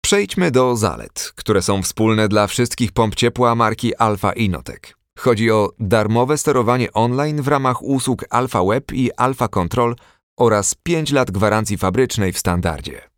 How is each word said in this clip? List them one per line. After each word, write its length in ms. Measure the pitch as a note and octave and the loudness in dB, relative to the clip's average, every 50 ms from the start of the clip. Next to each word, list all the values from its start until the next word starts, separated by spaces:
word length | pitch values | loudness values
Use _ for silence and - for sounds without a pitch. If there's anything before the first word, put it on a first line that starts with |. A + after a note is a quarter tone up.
Przejdźmy 500 | - - G3+ G3+ G#3 G3 - G3 F3+ E3+ | 0 0 0 0 0 -2 -2 -2 0 2
do 240 | A#2 B2+ B2+ B2+ B2 | 4 4 4 4 2
zalet, 580 | A2 G#2 F#2+ C2+ A1+ G#1+ - _ - - - _ | 0 0 -2 -2 -6 -14 -14 _ -12 -12 -12 _
które 260 | - - - G#2+ G2 | -10 -2 0 0 0
są 220 | F#2 - G2+ G2 F#2 | 2 0 -2 0 -2
wspólne 440 | - - - G#2+ A2 A2 G#2+ G#2+ | -4 -2 0 0 2 2 2 2
dla 200 | G#2 G#2+ G#2+ G#2 | 2 2 2 0
wszystkich 440 | G2+ - - A#2+ A#2 - - B2 - | 0 0 -2 -2 -2 0 -4 -4 -2
pomp 240 | - - A2+ G#2+ - | 0 0 0 0 0
ciepła 400 | - A#2+ A#2+ - - B2 A#2 A#2 | 0 0 0 2 2 2 2 2
marki 400 | A#2 A#2 G#2+ A2 - - A#2 G#2 | 2 2 0 0 -2 -2 -4 0
Alfa 380 | - A#2 A2 G#2 F#2+ - G2 - | 0 0 0 0 0 -2 -2 0
Innotech. 460 | - A2+ G2 F2 C2+ C#2 C#2 B1+ - - - _ _ _ _ _ | 0 -2 -2 -2 -4 -8 -12 -16 -16 -20 -20 _ _ _ _ _
Chodzi 340 | - - C3 A#2 G#2 A2+ A2+ | -2 0 0 2 2 2 2
o 220 | A2 A2 G#2 F#2 - - | 2 2 0 -2 -4 -6
darmowe 580 | A2+ F#2 A#2 A2 G#2+ G#2 A2 A#2 B2 C3 D3+ | -2 0 2 2 2 2 2 2 2 2 0
sterowanie 560 | C#3 - D#3 C#3 B2+ A2+ A2 B2 B2+ A#2+ - _ | 0 0 0 0 2 2 2 0 0 -2 -2 _
online 480 | G#2+ A2+ A#2+ B2 C3 D3 D3+ D3+ D3 | 0 0 0 0 -2 -2 -2 -4 -4
w 60 | C3 | -2
ramach 360 | C#3 D3 C#3+ C3+ C3 B2 - - | 0 0 0 0 -2 -2 -2 -2
usług 420 | - C#3 C3 - C3 A#2+ F#2+ - - | -2 -2 -2 0 -2 -4 -4 -4 -2
Alfa 340 | - B2 B2+ - - G#2 F2+ | -2 -2 -2 0 0 0 2
Web 280 | F#2+ G#2+ C3+ - - | 2 0 -2 -4 -6
i 220 | - - B2+ A#2 - | -4 -2 -2 -2 0
Alfa 340 | - B2 C3 C3+ - B2 | 0 -2 -2 0 -2 -4
Control 480 | G#2 - G2+ F2 E2 - B2+ A#2+ A#2 A#2+ - - _ _ _ _ _ _ - | -2 0 -2 -2 0 0 0 0 0 -2 -4 -14 _ _ _ _ _ _ 2
oraz 360 | B2 A2+ G#2+ G#2 G2 - - _ _ | 2 4 4 2 0 -2 -6 _ _
pięć 280 | E3 F3 D#3+ D#3 C3+ | -2 -2 0 0 0
lat 200 | C#3+ C3+ B2+ - | 2 2 0 0
gwarancji 460 | F#2 G2 G#2+ G#2 G#2 G#2+ A2 - G#2+ | 0 0 2 2 2 2 0 -2 -4
fabrycznej 560 | - G2 F#2+ F2+ A#2+ B2+ A#2+ - A2+ G2+ F#2 F2 | -2 -2 0 2 2 0 0 0 -2 -2 -2 -2
w 60 | - | -2
standardzie. 680 | - F#2+ F2 F2 F2 F2 D#2 - - D2 C2+ - - _ _ | -2 -2 -2 0 -2 -2 -4 -6 -10 -12 -14 -14 -20 _ _